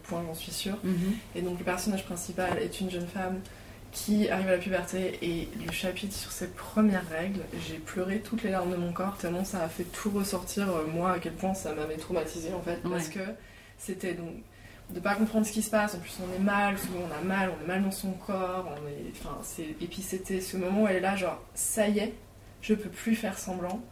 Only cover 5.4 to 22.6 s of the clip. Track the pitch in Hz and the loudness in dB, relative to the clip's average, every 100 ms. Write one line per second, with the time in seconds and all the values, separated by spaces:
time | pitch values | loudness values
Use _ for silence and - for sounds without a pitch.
5.4 | 151 214 - - 185 180 202 - - - | -2 -4 -4 -2 -2 -2 -4 -6 -8 -6
6.4 | 180 - - - 214 185 175 160 180 196 | -6 -6 -2 6 6 6 0 -2 -2 -2
7.4 | 160 170 160 160 - 196 185 208 - 226 | -4 -6 -6 -8 -6 -2 0 0 0 -2
8.4 | 202 190 180 180 175 170 185 196 175 175 | 0 0 2 0 0 0 -2 0 -2 0
9.4 | 190 190 165 - 175 - 214 202 196 185 | 0 0 -2 -2 -6 -2 0 0 0 -2
10.4 | 185 - 196 170 156 165 185 180 170 165 | -2 0 2 2 0 2 2 2 0 -2
11.4 | 190 190 160 151 156 156 - 180 160 175 | 0 0 -2 -2 -2 -4 0 0 0 -4
12.4 | 160 185 170 170 175 175 156 202 190 226 | -4 -4 -2 -2 0 0 -2 -4 -4 -6
13.4 | - - - - - 190 190 170 170 214 | -14 -20 -20 -12 -6 -4 -2 -2 -6 -10
14.4 | - - - - - 180 190 202 220 220 | -14 -20 -18 -18 -8 0 2 4 4 6
15.4 | 214 220 214 214 208 180 170 - 180 185 | 4 2 4 4 4 0 -8 -6 -4 2
16.4 | 196 202 202 196 180 180 175 151 180 190 | 4 6 4 2 -2 -2 -4 -2 2 2
17.4 | 185 160 151 185 196 190 196 185 - 190 | 2 0 0 2 2 2 -2 -2 -2 0
18.4 | 185 185 175 143 147 143 147 - - - | 0 -2 -4 -6 -6 -6 -8 -8 -8 -8
19.4 | - - 156 156 170 - 190 185 - 190 | -8 -8 -8 -6 -6 -6 -4 -4 0 -2
20.4 | 185 190 180 196 214 185 185 196 175 160 | 0 -2 2 4 6 6 4 2 0 -2
21.4 | - - - - 208 208 220 - - - | -8 -2 0 4 4 4 2 -4 -16 -20
22.4 | - - | -20 -14